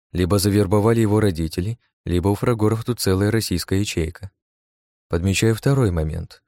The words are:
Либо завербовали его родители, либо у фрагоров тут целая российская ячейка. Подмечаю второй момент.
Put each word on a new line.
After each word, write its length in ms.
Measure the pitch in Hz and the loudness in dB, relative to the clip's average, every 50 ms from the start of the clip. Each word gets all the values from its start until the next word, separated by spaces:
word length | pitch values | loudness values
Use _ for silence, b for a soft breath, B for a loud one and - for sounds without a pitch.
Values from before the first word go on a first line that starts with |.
| _ _ - | _ _ -2
Либо 260 | 85 92 82 95 101 | -2 0 2 2 2
завербовали 600 | 85 101 98 104 101 90 101 107 101 113 117 117 | 2 2 2 2 2 2 2 2 2 2 2 2
его 180 | 113 104 104 107 | 2 2 2 2
родители, 580 | 107 101 85 80 82 80 - - 87 107 120 - _ _ _ _ _ | 2 2 0 -2 -4 -4 -4 -4 -4 -4 -6 -8 _ _ _ _ _
либо 240 | - 85 87 82 98 | -2 -2 0 0 0
у 60 | 101 | 0
фрагоров 500 | - - 123 120 107 107 107 110 110 110 | 0 0 -2 0 0 0 0 0 0 -2
тут 160 | - 120 - | -4 -6 -2
целая 300 | - 98 92 95 101 104 | 0 0 0 2 2 0
российская 500 | 107 113 107 - 92 85 - - 95 95 | 0 0 -2 -2 -4 -4 -2 -2 -2 -2
ячейка. 500 | 104 - - 90 80 80 82 - - - - _ _ _ _ _ _ _ _ _ _ _ _ _ _ _ | -2 -2 -2 -4 -4 -4 -6 -10 -16 -18 -20 _ _ _ _ _ _ _ _ _ _ _ _ _ _ _
Подмечаю 460 | - 87 85 98 95 - - 113 113 | -4 -2 0 0 0 2 2 2 0
второй 360 | 107 - 139 139 135 127 101 | 0 0 0 2 2 2 2
момент. 520 | 87 82 78 78 78 82 85 - - - _ | 0 0 -2 -2 -4 -6 -10 -10 -14 -20 _